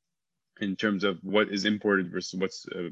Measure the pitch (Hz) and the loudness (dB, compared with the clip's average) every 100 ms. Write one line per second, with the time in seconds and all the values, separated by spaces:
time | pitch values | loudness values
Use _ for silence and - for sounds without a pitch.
0 | _ _ _ _ _ - 104 95 107 98 | _ _ _ _ _ -6 -4 0 0 2
1 | 98 85 92 104 101 101 98 104 107 98 | 0 0 0 2 4 2 0 2 2 2
2 | 90 90 - 92 95 - - 92 85 | 2 -4 -6 -2 -4 -4 -10 -8 -8